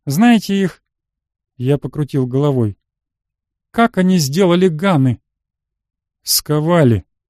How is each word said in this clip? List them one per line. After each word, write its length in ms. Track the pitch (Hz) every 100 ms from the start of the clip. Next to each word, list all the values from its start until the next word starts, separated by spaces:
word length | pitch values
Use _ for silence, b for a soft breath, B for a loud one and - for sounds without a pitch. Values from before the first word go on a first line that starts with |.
| -
Знаете 540 | 143 240 226 - 196
их?" 240 | 185 - _ _ _ _ _ _ _ -
Я 200 | 127 143
покрутил 480 | - 147 143 143 127
головой. 520 | 131 147 131 107 - _ _ _ _ _ _ _ _ _
"Как 260 | - 233 190
они 200 | 185 180
сделали 500 | 135 156 185 175 185
Ганы?" 520 | 151 196 147 131 107 _ _ _ _ _ _ _ _ _ _
"Сковали". 840 | - - - 151 156 175 131 104 - _